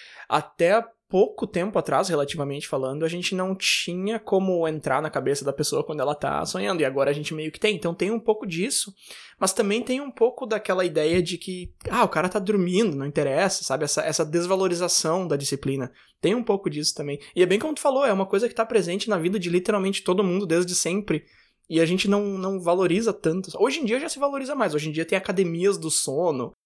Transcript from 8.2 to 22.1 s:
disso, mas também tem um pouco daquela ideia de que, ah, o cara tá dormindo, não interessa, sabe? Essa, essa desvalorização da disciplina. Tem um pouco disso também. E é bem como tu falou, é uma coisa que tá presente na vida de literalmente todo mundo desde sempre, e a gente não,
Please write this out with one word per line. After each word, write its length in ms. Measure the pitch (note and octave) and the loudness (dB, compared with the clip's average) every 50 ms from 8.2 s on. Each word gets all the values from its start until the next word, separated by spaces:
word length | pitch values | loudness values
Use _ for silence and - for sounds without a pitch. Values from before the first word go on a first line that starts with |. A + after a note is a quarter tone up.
| - A3+ G#3+ G#3+ - | 0 0 0 0 -4
disso, 480 | F#3+ D#3+ E3 G3 C#4 - - - G3+ - _ - - - - - - - - | -6 -4 -4 -2 0 0 -2 -2 -4 -10 _ -20 -20 -20 -20 -20 -20 -6 -2
mas 120 | F#3 F#3+ | -2 0
também 300 | - - G#3 G3 G#3 A#3+ | 0 0 0 2 0 0
tem 180 | A#3+ - B3+ C4+ | 0 -2 -4 -4
um 120 | C#4+ C#4 | -4 -8
pouco 340 | - - A3+ B3 B3+ - - | 0 2 2 2 2 -2 -4
daquela 400 | G#3+ A3 G#3 G#3 - F#3 F#3 F3+ | -4 -4 -2 -2 0 0 0 0
ideia 360 | F3 D3+ D#3 D3+ D#3+ E3+ F#3 | 0 0 2 2 4 4 2
de 180 | F3 F3 F3+ E3+ | 2 0 -4 -6
que, 340 | - F#3+ F#3 F3+ F3 E3+ - - - - | -6 -8 -8 -8 -10 -12 -14 -12 -6 -2
ah, 140 | - B3 A3 | 2 2 2
o 60 | - | 2
cara 200 | - D#3+ F3 F#3 | 2 0 0 0
tá 80 | F#3+ | -2
dormindo, 580 | G#3+ F#3+ G3+ G#3 G3 F3 F3+ F3+ G3+ A#3 F#3+ C#3+ | -2 0 0 2 2 2 2 2 2 2 2 0
não 120 | C#3 C#3 | -2 -4
interessa, 560 | C#3+ D3 D3+ D3 C3+ C3+ D#3+ G3 F#3 - - - | -2 -2 0 0 2 2 2 2 0 0 -2 -2
sabe? 220 | - C3 C#3+ D3 | -2 -2 -2 -2
Essa, 160 | D3 - D3+ | -2 -2 -2
essa 220 | D3 - C#3 E3+ D#3+ | -2 0 0 0 0
desvalorização 1040 | D3+ D#3+ E3+ E3+ F3+ F#3+ F#3+ F#3+ F3+ F3 E3+ F3+ E3 - - - D#3+ E3 F#3+ F#3 | 0 0 0 0 2 2 2 2 2 0 0 0 0 0 0 2 2 0 0 0
da 80 | D#3+ D3 | 0 -2
disciplina. 560 | C#3+ C#3 - C#3 C3+ - C3+ C#3 C3+ B2+ - - - - _ _ _ | -2 -2 -2 -4 -2 -2 -2 -2 -2 -4 -6 -10 -14 -20 _ _ _
Tem 140 | - E3+ G#3+ | 2 2 2
um 80 | B3 A#3 | 2 2
pouco 260 | - G3+ G3 - D#3 | 0 0 0 0 -4
disso 240 | D3 D3 D3+ - - | -4 -2 -2 -2 -2
também. 260 | - D3 C#3+ D3 C#3+ - - - | -4 -4 -6 -6 -8 -10 -4 2
E 60 | F3 | 2
é 40 | F3+ | 4
bem 100 | F3 F#3+ | 4 4
como 160 | A3+ D#4 D#4 D4 | 2 0 -2 -4
tu 80 | - | 0
falou, 240 | - C#4+ C4 C4+ C#4+ | 0 2 2 4 4
é 80 | A#3 G3 | 4 2
uma 140 | F#3+ F#3+ | 2 2
coisa 200 | F#3+ - G3 A#3+ | 2 2 0 0
que 60 | A#3 A#3+ | 0 0
tá 120 | - A3+ | -2 0
presente 440 | - A#3 G#3 E3+ E3+ F3+ G3 - A#3 | 2 2 2 2 0 -2 -4 -2 0
na 80 | G#3 | 0
vida 220 | E3+ D#3+ F3+ G3 G#3 | 0 0 0 0 -2
de 100 | F3 F3 | 0 0
literalmente 540 | F3 F3+ F3+ - G#3 G3 F#3+ G3 G3 - - | 0 0 2 2 0 2 0 0 -2 -2 0
todo 200 | - F3+ G3 G3+ | 0 2 2 2
mundo 220 | F3+ F3 G3 G#3 | 2 2 0 2
desde 300 | D#3+ E3 F3 F3+ F3 F3 | 2 2 2 2 2 0
sempre, 500 | - - E3 F3+ G#3 G#3 - E3 D3+ - _ _ _ _ _ _ _ _ | -2 0 0 -2 -2 0 -2 -2 -2 -4 _ _ _ _ _ _ _ _
e 120 | - D#3 D#3+ | -2 2 2
a 60 | E3 | 4
gente 220 | D#3+ F#3 F#3 - | 4 2 2 2
não, 160 | G3 | 2